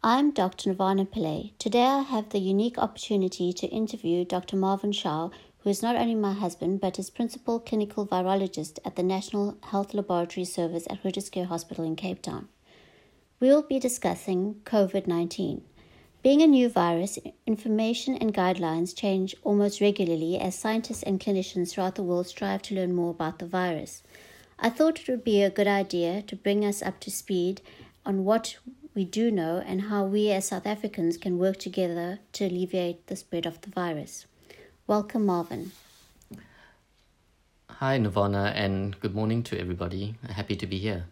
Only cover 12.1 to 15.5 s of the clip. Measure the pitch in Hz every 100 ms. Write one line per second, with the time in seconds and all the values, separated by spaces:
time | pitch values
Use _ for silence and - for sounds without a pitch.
12.1 | 185 - - - _ _ - - _ _
13.1 | _ _ _ 254 294 294 269 247 - 175
14.1 | 175 - 185 196 208 - 214 196 202 190
15.1 | 170 175 - 185